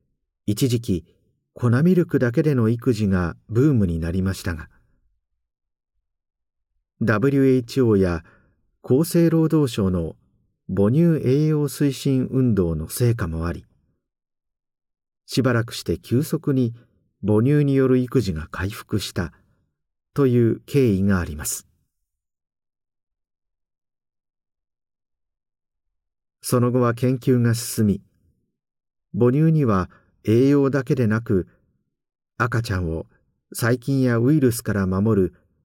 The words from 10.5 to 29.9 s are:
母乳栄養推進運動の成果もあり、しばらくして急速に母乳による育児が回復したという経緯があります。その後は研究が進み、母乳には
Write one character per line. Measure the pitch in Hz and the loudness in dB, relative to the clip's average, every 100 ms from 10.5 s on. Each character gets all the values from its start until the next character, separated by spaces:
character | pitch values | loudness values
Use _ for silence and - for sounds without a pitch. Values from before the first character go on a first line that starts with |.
| _ - | _ -6
母 | 92 101 | 0 2
乳 | 135 170 156 | 4 2 2
栄 | 123 135 156 | 0 0 2
養 | 151 147 | 0 -2
推 | - 143 | -2 -2
進 | 127 143 131 123 | -2 -2 -2 0
運 | 131 127 | 0 0
動 | 98 85 | 2 0
の | 80 80 | -2 -6
成 | - 120 | -2 -2
果 | 117 85 | 0 -4
も | 80 85 | -4 -6
あ | |
り、 | 82 - _ _ _ _ _ _ _ _ _ _ _ _ _ _ _ - | -8 -12 _ _ _ _ _ _ _ _ _ _ _ _ _ _ _ -6
し | - | -2
ば | 131 | 0
ら | 117 | 0
く | 117 | -2
し | - | -8
て | - 85 | -6 -6
急 | - 117 | -2 -2
速 | 156 156 156 | -2 -4 -2
に | 131 117 117 _ _ _ _ | 0 -2 -4 _ _ _ _
母 | 101 107 | 0 2
乳 | 123 147 | 2 2
に | 143 | 2
よ | 135 131 | 2 2
る | 127 | 2
育 | 127 135 | 0 -2
児 | 95 | -2
が | 78 78 | -4 -8
回 | - 95 | -8 -8
復 | 107 - 104 | -8 -8 -6
し | - | -6
た | - 87 - _ _ _ _ _ _ _ | -6 -8 -10 _ _ _ _ _ _ _
と | - 139 | -2 2
い | 120 | 2
う | 117 - - | 2 0 -2
経 | 143 127 | 0 2
緯 | 95 | 2
が | 98 95 | 0 0
あ | |
り | 80 76 | -2 -8
ま | |
す。 | 76 - - _ _ _ _ _ _ _ _ _ _ _ _ _ _ _ _ _ _ _ _ _ _ _ _ _ _ _ _ _ _ _ _ _ _ _ _ _ _ _ _ _ _ _ _ _ _ _ | -10 -10 -14 _ _ _ _ _ _ _ _ _ _ _ _ _ _ _ _ _ _ _ _ _ _ _ _ _ _ _ _ _ _ _ _ _ _ _ _ _ _ _ _ _ _ _ _ _ _ _
そ | - 127 | -4 0
の | 123 | 0
後 | 123 | 0
は | 120 | 0
研 | 117 127 131 | 0 -2 -2
究 | 139 123 | 0 2
が | 120 | 2
進 | 113 - - 107 | 0 -4 -2 0
み、 | 95 - _ _ _ _ _ _ _ _ _ _ 92 | 0 -6 _ _ _ _ _ _ _ _ _ _ 0
母 | 120 | 2
乳 | 135 160 | 2 2
に | 160 | 2
は | 131 98 87 | 2 0 -2